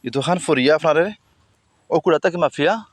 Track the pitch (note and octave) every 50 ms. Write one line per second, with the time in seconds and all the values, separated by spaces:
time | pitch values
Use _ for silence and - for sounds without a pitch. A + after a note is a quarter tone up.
0 | - B2+ A#2 C#3 C3+ D#3+ F3+ F3+ - - D#3 C3 B2+ C#3 D3+ D#3 - E3 D3+ D#3
1 | E3+ G3+ G#3+ _ _ _ _ _ _ _ _ _ _ _ _ _ _ _ - E3
2 | - F#3+ D#3+ D3 - F#3+ E3 F3 F3 F3 - - C#3+ E3 G#3 A3+ G#3+ _